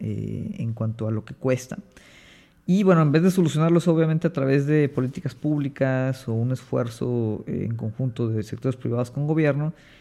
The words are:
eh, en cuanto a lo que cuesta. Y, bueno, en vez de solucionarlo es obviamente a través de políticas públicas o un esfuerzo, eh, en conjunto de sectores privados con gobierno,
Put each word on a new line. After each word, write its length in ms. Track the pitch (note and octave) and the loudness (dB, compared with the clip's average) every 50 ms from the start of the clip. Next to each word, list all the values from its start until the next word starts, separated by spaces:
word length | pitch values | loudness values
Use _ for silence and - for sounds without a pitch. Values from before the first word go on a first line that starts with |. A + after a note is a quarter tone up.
eh, 560 | - A2 G2+ G#2+ G#2+ G#2 G#2+ - - - - - | -8 -6 -6 -6 -6 -6 -6 -8 -8 -8 -8 -6
en 140 | A2+ A2+ A2+ | -6 -6 -4
cuanto 360 | A2+ A2+ A2 A2 A2+ A2 A2 | -4 -4 -4 -4 -4 -4 -4
a 20 | |
lo 140 | A2+ G#2+ A2 | -4 -6 -6
que 100 | - B2 | -10 -14
cuesta. 440 | - - C3 C3 B2+ - - - - - - _ - - - - - - - - - - _ _ _ _ | -6 -2 -2 -2 -2 -4 -10 -14 -16 -16 -20 _ -20 -20 -20 -20 -20 -20 -20 -20 -20 -20 _ _ _ _
Y, 160 | - F3+ G3+ G#3 | 0 2 4 6
bueno, 200 | F#3+ F3+ D#3+ D#3 | 6 6 6 6
en 100 | D3 C#3 | 6 4
vez 100 | D#3 F3 | 4 4
de 80 | F#3+ | 4
solucionarlo 480 | F3+ F#3+ F3 D#3 B2+ D3+ D#3+ E3 E3+ E3+ | 4 4 2 2 2 2 2 4 4 4
es 100 | D#3+ F3 | 4 4
obviamente 380 | E3 D#3+ D#3+ D#3 D#3+ D#3+ - | 4 4 4 2 2 0 0
a 60 | E3 E3 | -2 0
través 340 | - C3+ C3+ C#3 C#3+ C#3 | 0 0 2 2 2 2
de 220 | C#3+ D3+ D3+ D3 C#3 | 4 4 4 4 2
políticas 460 | C#3 - B2+ B2+ C#3 - - A#2+ - | 2 0 -2 -2 -4 -6 -8 -8 -8
públicas 920 | - - D3+ D3+ D3 C#3 C#3 C3+ - C#3 C3 C3 C3 C3 C3 C3 - - A#2+ | -4 -2 -2 0 0 -2 -4 -2 0 0 0 2 0 0 -2 -2 -4 -4 -4
o 40 | A2+ | -2
un 200 | A2+ A#2 B2 B2+ | -2 0 0 -2
esfuerzo, 920 | B2 - - - B2+ B2 A#2 A2+ - B2 B2 B2 A#2+ A2+ A2 G#2 - - | -4 -4 -4 -2 -2 -2 -2 -4 -6 -4 -2 -2 0 0 -2 -2 -4 -6
eh, 200 | - - F#2 G2 A2 | -6 -6 -4 -4 -4
en 80 | A#2 | -4
conjunto 520 | A2+ A2+ A2 A2 - C3 B2+ A#2 - A#2+ A2 | -4 -6 -6 -6 -4 -4 -4 -2 -2 -4 -2
de 140 | A2+ A2 G2+ | -2 -2 -4
sectores 340 | - - - - C3+ B2+ | -6 -10 -4 -4 -4 -4
privados 340 | - - A#2+ A#2 A#2+ B2 A#2 | -4 -4 -4 -2 -2 -4 -4
con 160 | - C#3+ D3 | -4 -6 -2
gobierno, 480 | D3 D#3+ D#3+ D#3 D3 C#3 C#3+ D3+ D#3 - - - - - - | 0 0 2 2 2 2 0 -2 -4 -6 -8 -18 -20 -20 -20